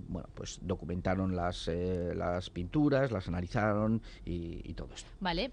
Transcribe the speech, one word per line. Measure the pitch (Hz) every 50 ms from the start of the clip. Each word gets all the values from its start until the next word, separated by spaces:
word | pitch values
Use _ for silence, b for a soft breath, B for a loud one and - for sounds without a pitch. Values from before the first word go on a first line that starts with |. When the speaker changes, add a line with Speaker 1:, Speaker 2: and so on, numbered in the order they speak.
| -
Speaker 1:
bueno, | - 90 85 - - -
pues | - - - - - -
documentaron | 90 95 - - 78 90 90 85 92 92 95 95 92 92
las, | 90 87 90 90 - -
eh, | - 82 87 90 92 92 87 87 87 80
las | 85 87 87 87 92 92 -
pinturas, | - 87 87 90 - 156 147 147 139 131 139 131
las | 113 92 90
analizaron | - 85 90 90 90 - 120 104 110 101 104 107 110 113 110 B B B B B
y, | - 87 87 85 85 85 - -
y | - 82
todo | - - - -
esto. | - - - - -
Speaker 2:
Vale, | 196 185 165 175 220 269